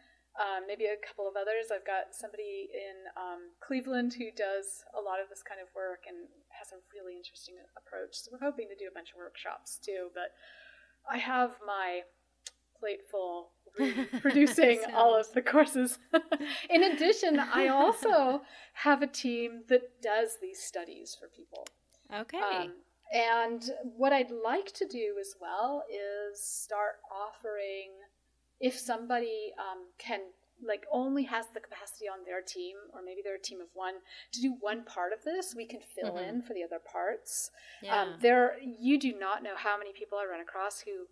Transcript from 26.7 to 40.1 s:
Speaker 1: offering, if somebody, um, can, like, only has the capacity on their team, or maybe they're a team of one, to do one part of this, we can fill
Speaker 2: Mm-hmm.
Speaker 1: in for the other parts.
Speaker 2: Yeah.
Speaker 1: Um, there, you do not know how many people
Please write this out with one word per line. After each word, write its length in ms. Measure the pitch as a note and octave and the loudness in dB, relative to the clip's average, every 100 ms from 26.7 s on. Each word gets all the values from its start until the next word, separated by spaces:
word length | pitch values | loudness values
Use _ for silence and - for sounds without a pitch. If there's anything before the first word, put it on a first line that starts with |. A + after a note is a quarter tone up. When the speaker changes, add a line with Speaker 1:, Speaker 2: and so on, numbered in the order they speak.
| G#3 G#3 - - | -2 -2 -2 -10
Speaker 1:
offering, 800 | G3 G#3+ - A3 G#3 G3 G3 G3 F#3+ G3+ _ _ _ _ _ | -8 -8 -8 -6 -4 -4 -6 -10 -16 -20 _ _ _ _ _
if 180 | B3+ B3 | -2 0
somebody, 760 | - A3+ A#3+ A#3+ A#3 A3 G#3+ - | -2 -4 0 0 0 -4 -6 -8
um, 220 | G3 F#3 F3+ - | -10 -10 -14 -16
can, 220 | - G3+ F#3+ - _ _ | -8 -6 -8 -16 _ _
like, 200 | A#3 G3+ - | -4 -4 0
only 320 | B3 C4 C#4 | 0 2 2
has 220 | C4 A#3 A3 | 0 -2 -4
the 60 | A3 | -10
capacity 460 | - G3+ G3+ - G#3 | -14 -14 -14 -10 -8
on 180 | F#3+ | -8
their 180 | F3+ F3+ | -8 -8
team, 340 | F#3 F#3 F3+ G3 G#3 | -8 -8 -10 -10 -16
or 80 | - | -14
maybe 160 | F#3 F#3 | -12 -10
they're 120 | G3 F#3+ | -8 -8
a 120 | - | -8
team 100 | F#3+ | -10
of 80 | E3+ | -12
one, 200 | F#3 F#3 F#3+ - - - | -8 -8 -8 -14 -20 -12
to 80 | A#3+ | 0
do 140 | C4 B3 | 0 2
one 240 | G#3 A3 | -2 -2
part 280 | A#3 - F3+ | -4 -4 -2
of 100 | A3 | -2
this, 300 | D4+ F#4 F#4 A#3 | -2 -2 -4 -6
we 80 | A#3 | -8
can 140 | B3 - | -10 -12
fill 180 | - A3 | -6 -4
Speaker 2:
Mm-hmm. 140 | F3 F#3 | -4 -4
Speaker 1:
in 140 | A#3+ | -4
for 120 | A#3+ | -4
the 80 | G3+ | -4
other 180 | E3+ E3+ - | -4 -6 -6
parts. 580 | F3 F3+ A#3 - - - - - - | -2 -2 -2 -4 -6 -6 -10 -20 -14
Speaker 2:
Yeah. 200 | G3 G#3 | 0 2
Speaker 1:
Um, 60 | F#3+ E3 | 2 4
there, 360 | A#3 B3 B3 - | 6 8 6 2
you 360 | C4+ A3+ B3 C#4+ | -8 -2 4 4
do 140 | C#4 G3+ | 4 -2
not 240 | F#3+ G#3 | -2 -2
know 140 | G#3+ F#3+ | -4 -4
how 200 | G#3+ G#3 | 0 0
many 140 | G#3 | -4
people 260 | G3 G#3 | -10 -6